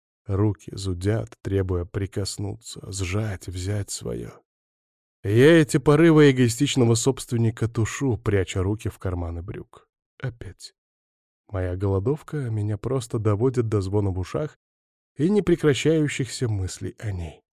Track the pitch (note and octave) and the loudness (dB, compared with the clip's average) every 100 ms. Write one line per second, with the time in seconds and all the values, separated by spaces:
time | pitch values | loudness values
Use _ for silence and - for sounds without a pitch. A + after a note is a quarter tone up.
0 | _ _ - G2 G#2+ G2+ - - F#2+ F2 | _ _ -6 0 0 0 -8 -10 -6 -4
1 | F#2 A2+ A2 - - G2 F#2 F2+ F2 - | -2 -2 -4 -10 -4 -2 0 -2 -4 -6
2 | G2 - F#2+ - G2+ A2 - - - G2 | -6 -6 -8 -6 -8 -10 -14 -18 -12 -8
3 | F#2 G2 G#2+ G2+ - F#2 F2+ G#2 G2 - | -4 -4 -4 -6 -10 -8 -4 -4 -6 -8
4 | - A#1 A1+ - _ _ _ _ _ _ | -8 -8 -10 -16 _ _ _ _ _ _
5 | _ _ G2 A2 C#3 E3 D3+ D#3+ - D3 | _ _ 0 6 8 8 6 2 4 6
6 | E3 D#3 D3 B2+ B2 A#2 C#3+ - A#2 A#2 | 8 8 8 8 4 2 0 2 4 4
7 | - C3+ - A#2+ A2+ A2 A2+ A#2 G#2+ - | 2 -2 -2 0 0 0 -2 -2 -4 -2
8 | C#3 A2+ - G2 F#2 - F#2 G#2+ - - | -2 -2 0 0 0 -2 -2 -2 -6 -6
9 | F#2+ F2 F2 E2+ F2+ - - - _ _ | -6 -4 -6 -8 -10 -12 -14 -20 _ _
10 | _ _ C3+ A#2 G#2 F2+ - _ _ _ | _ _ -10 -10 -14 -16 -20 _ _ _
11 | _ _ _ _ _ G2 F2+ F2+ G2+ G2 | _ _ _ _ _ -6 -4 -2 0 0
12 | G2+ D3+ - D3+ B2+ A2 G#2 G#2+ A2+ C3 | 0 -4 -6 -8 -4 -4 -2 -4 -4 -4
13 | A#2 B2 G#2+ G2+ B2+ B2 A2+ G#2+ F#2 G2+ | -4 -4 -2 0 0 0 0 0 0 -2
14 | G2+ F#2 F2+ - D3+ - _ _ _ _ | -2 -2 -4 -6 -6 -10 _ _ _ _
15 | _ - D#3 G#3 E3+ F3 D3+ B2+ D3 D#3+ | _ -4 0 2 2 2 2 2 2 2
16 | D3+ - B2+ - B2 G#2 F#2 - G2+ - | 2 -2 -6 -4 -2 -2 -4 -6 -12 -8
17 | A2 F#2 E2 C#2+ _ | -8 -6 -8 -12 _